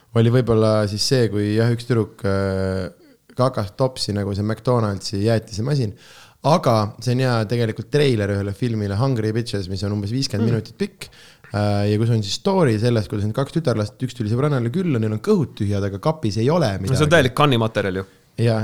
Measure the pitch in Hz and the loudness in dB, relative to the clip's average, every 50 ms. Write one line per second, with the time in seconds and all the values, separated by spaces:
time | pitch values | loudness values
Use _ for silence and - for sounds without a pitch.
0 | _ _ - 117 113 117 117 131 123 113 113 110 110 110 110 107 107 101 107 104 | _ _ 2 4 4 4 4 4 2 4 2 4 4 4 4 2 2 0 -2 -2
1 | - - 139 127 117 101 101 104 104 104 104 110 113 120 120 117 - - 123 113 | 0 0 2 2 2 2 0 0 0 0 2 2 2 2 0 -2 -2 0 0 0
2 | 104 - - - - 98 98 98 98 98 95 95 95 95 95 95 92 85 - - | 0 0 -4 -4 -2 0 0 0 0 0 0 0 -2 -2 -2 -4 -4 -6 -10 -16
3 | - - - _ _ _ - - 123 131 127 117 104 95 - - 135 131 - - | -20 -20 -20 _ _ _ -2 0 0 0 0 -2 -6 -6 -2 -2 -2 -2 -2 -4
4 | - - 101 101 101 98 101 95 104 107 113 110 - 127 123 120 110 104 98 92 | -6 -4 -2 -2 -2 -2 -2 -2 -2 -2 -4 -2 -2 0 0 2 0 0 -2 -4
5 | - - - 98 101 110 117 110 113 - 104 92 110 143 151 139 123 98 - - | -6 -6 -4 -2 0 2 2 0 -2 -4 -8 -6 -4 -2 -2 -2 -2 -2 -6 -10
6 | - - - - - - _ _ - 135 160 180 - 139 117 110 104 101 - - | -18 -20 -20 -20 -20 -20 _ _ 0 0 0 2 2 2 2 2 2 0 -4 -6
7 | - 123 120 123 131 127 120 113 110 98 123 120 117 110 107 - - - - 147 | -4 -2 0 0 0 0 0 0 0 0 0 0 0 -2 -2 -6 -8 -2 0 2
8 | 147 139 123 107 101 98 101 98 98 101 98 - 131 120 113 107 104 101 98 104 | 2 2 2 2 0 0 0 -2 -2 -4 -4 -4 -4 -4 -2 -2 -2 -2 -2 0
9 | 131 135 131 110 107 107 107 117 117 117 - 101 95 87 98 95 101 101 104 104 | 0 0 0 0 -2 -2 -2 -2 -4 -4 -6 -6 -6 -6 -6 -4 -4 -2 -2 -2
10 | 101 101 117 135 135 - - - 226 220 117 110 113 - - - 202 208 - _ | -4 -4 -4 -4 -4 -4 -2 -2 0 0 0 0 -2 -6 -6 -6 -6 -6 -6 _
11 | - - - - - - - _ - - - 104 104 104 101 101 104 104 107 104 | -20 -20 -20 -20 -20 -20 -20 _ -16 -6 -2 -2 0 0 0 0 0 2 2 2
12 | 117 113 120 110 104 98 - - - 196 190 190 170 127 110 104 110 123 120 110 | 2 2 2 0 0 -2 -6 -4 -2 0 2 2 4 2 2 2 2 2 2 0
13 | 98 - 110 104 98 107 104 127 139 - - 165 160 131 113 107 104 107 - - | -2 -2 -4 -4 -4 -2 -2 -2 -4 -2 -2 -2 0 0 0 0 -2 -4 -4 -8
14 | 127 117 - - 110 104 113 120 139 151 143 127 113 117 117 190 190 175 135 113 | -8 -8 -6 -6 -2 -2 0 0 0 0 0 0 -2 -2 -2 -2 -2 0 0 0
15 | 110 110 107 107 - 202 220 269 - - - - 107 101 101 98 98 101 98 95 | 0 0 -2 -2 0 2 2 2 2 -2 -4 -4 -2 -2 0 0 -2 -2 -4 -2
16 | - 156 160 - - 110 92 110 113 131 165 180 147 107 98 95 95 131 131 127 | -2 -2 -2 -2 -4 -4 -2 0 0 2 2 2 2 0 0 -2 -2 -2 2 2
17 | 151 151 170 165 131 127 - - 147 147 127 113 113 110 - 104 98 98 92 95 | 4 6 6 6 6 4 2 2 4 4 4 2 2 0 0 0 0 0 -2 -2
18 | 92 - - _ _ _ _ - 113 117 113 110 | -6 -6 -12 _ _ _ _ 0 0 2 2 0